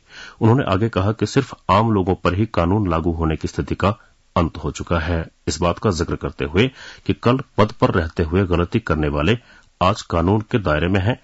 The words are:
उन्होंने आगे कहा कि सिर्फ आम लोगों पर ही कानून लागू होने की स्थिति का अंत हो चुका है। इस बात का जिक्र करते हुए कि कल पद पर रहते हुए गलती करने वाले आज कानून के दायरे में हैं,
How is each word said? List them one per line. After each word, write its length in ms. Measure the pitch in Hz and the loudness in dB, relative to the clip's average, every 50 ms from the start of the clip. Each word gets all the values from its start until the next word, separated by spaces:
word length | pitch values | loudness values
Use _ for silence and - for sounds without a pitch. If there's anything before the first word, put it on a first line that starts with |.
| _ _ - - - - - - | _ _ -20 -20 -20 -20 -4 0
उन्होंने 300 | 117 110 113 139 - - | 2 4 4 4 2 0
आगे 180 | 95 92 110 113 | 0 0 0 0
कहा 220 | - 92 92 101 | 0 0 0 0
कि 140 | 110 - 104 | 0 -2 -4
सिर्फ 300 | 104 - 143 135 - - - _ - | -2 0 0 -2 -2 -4 -8 _ 2
आम 200 | 92 101 117 117 110 | 2 4 4 2 2
लोगों 220 | 98 90 95 90 | 2 2 0 -2
पर 180 | - - 87 87 | 0 0 0 0
ही 120 | 95 - - - | 0 -2 -2 0
कानून 360 | - 85 85 95 110 104 90 | 0 0 2 2 0 0 0
लागू 220 | 82 82 82 87 82 | 0 0 0 -2 -2
होने 220 | 80 82 80 80 | -2 -2 -2 -2
की 120 | 78 - 85 | -2 -6 -6
स्थिति 280 | - - 76 - 110 | -6 -6 -4 -4 -4
का 220 | - - 95 104 - _ _ _ _ _ _ - | 0 0 0 0 -2 _ _ _ _ _ _ -2
अंत 220 | 87 85 78 - - | 0 0 0 -2 -6
हो 120 | - 76 | -8 -8
चुका 260 | - - - - 87 85 | -8 -8 -4 -2 -2 -2
है। 260 | 78 82 85 82 80 - - _ _ - | -2 -2 -2 -4 -4 -8 -12 _ _ -6
इस 120 | - 80 | -4 -2
बात 160 | 90 85 85 - | 0 -2 0 0
का 100 | - 110 | 0 -2
जिक्र 240 | 90 80 85 - 82 | 0 0 -2 -4 -4
करते 300 | 78 - - - - 65 | -6 -6 -8 -6 -6 -6
हुए 220 | 71 76 90 117 135 - - - - - - - | -2 0 2 0 0 -2 -6 -18 -20 -20 -8 -4
कि 80 | - 95 | -4 -4
कल 240 | - - 120 123 135 - - _ - | 0 0 0 0 0 -2 -4 _ 0
पद 140 | 208 - | 0 0
पर 200 | - - - 123 | 0 0 0 0
रहते 320 | 110 95 80 80 - - 87 | 2 0 -2 -2 -2 -4 -2
हुए 200 | 76 82 92 101 | 0 2 0 2
गलती 340 | 90 87 82 85 - - 117 | 2 2 0 0 0 0 -2
करने 280 | - - 82 76 76 73 | -2 -2 -2 0 0 -2
वाले 300 | 71 73 73 87 113 117 - - - - _ _ _ - | 0 0 0 0 0 -2 -4 -12 -20 -20 _ _ _ 0
आज 200 | 92 92 98 - | 2 2 2 0
कानून 400 | - - - 85 82 90 104 110 | -2 -2 -2 0 2 2 2 2
के 160 | 107 - - 117 | 0 -2 -4 -2
दायरे 300 | 95 87 76 76 78 90 | 0 0 0 0 0 0
में 120 | 98 98 | 0 0
हैं, 160 | 90 107 131 - | 0 0 -2 -4